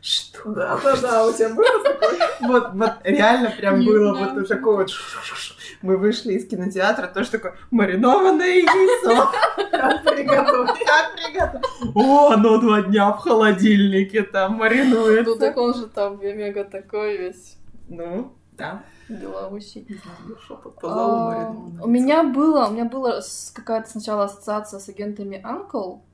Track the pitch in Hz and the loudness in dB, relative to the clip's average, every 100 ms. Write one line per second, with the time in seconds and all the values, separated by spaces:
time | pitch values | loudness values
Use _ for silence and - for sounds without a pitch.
0 | - - - - 214 214 - 240 277 262 | -4 -6 -6 -14 -10 -6 -4 0 0 0
1 | 247 226 226 - 226 226 466 480 571 554 | 2 2 2 2 -2 2 2 4 0 0
2 | 622 349 - - 240 247 - 190 220 - | -2 0 -2 -2 2 2 0 -2 -2 -2
3 | 180 196 208 254 233 - 196 196 240 214 | -2 2 4 4 0 -2 0 2 4 4
4 | 202 190 196 202 190 196 220 202 190 - | 4 0 -4 -6 -4 -2 0 0 -2 -6
5 | - - - - - - - - 185 190 | -12 -14 -12 -12 -14 -16 -20 -12 -2 0
6 | 208 240 240 185 - 196 185 185 196 226 | 0 -2 -4 -6 -6 -6 -6 -2 0 0
7 | 180 190 - - - - - 233 196 185 | -4 -6 -4 -4 -8 -14 -2 0 0 2
8 | 247 403 381 311 359 359 339 381 381 - | 4 4 4 4 4 4 4 4 4 4
9 | - 480 554 - - - 392 330 262 320 | 4 4 4 2 -2 -2 -4 0 0 2
10 | - 285 277 269 - 254 247 - 466 - | 0 0 2 2 4 0 0 -2 2 2
11 | - - 330 381 - - 508 - 240 208 | 2 -6 -8 -4 -4 -4 -8 -8 -4 2
12 | 262 285 294 220 226 220 226 214 185 208 | 6 8 8 6 6 4 4 2 2 2
13 | 202 - - 226 214 185 214 202 196 190 | 2 0 0 4 4 4 4 4 4 2
14 | 196 214 196 196 190 220 220 240 269 226 | 0 -2 -2 -2 -2 0 0 2 4 2
15 | 220 220 226 226 220 - 240 247 220 - | 4 2 2 0 -2 0 -2 -2 -8 -6
16 | 202 202 202 208 208 202 202 190 190 208 | -6 -4 -8 -6 -8 -8 -10 -12 -10 -6
17 | 214 202 180 185 - - - - - 170 | -6 -6 -8 -12 -20 -20 -20 -20 -18 -14
18 | 170 185 262 _ _ - 151 196 - - | -10 -10 -10 _ _ -16 -14 -14 -18 -20
19 | - 214 196 190 190 202 208 214 - 196 | -18 -16 -14 -12 -12 -14 -16 -20 -18 -18
20 | 180 175 170 226 - - - - - - | -18 -20 -20 -20 -20 -20 -20 -14 -8 -2
21 | 226 233 226 226 - - - - 226 240 | 0 0 -2 -6 -8 -12 -16 -8 0 2
22 | 254 311 311 262 311 294 220 220 233 262 | 4 4 2 2 2 2 0 -2 -6 -4
23 | 254 208 - - - - - 226 226 220 | -4 -4 -8 -12 -14 -16 -6 -6 -6 -12
24 | 214 208 202 202 - 214 208 196 196 202 | -6 -4 -4 -6 -8 -8 -8 -16 -18 -12
25 | 208 208 196 190 196 302 392 262 185 - | -10 -10 -12 -12 -12 -12 -8 -8 -8 -12
26 | _ | _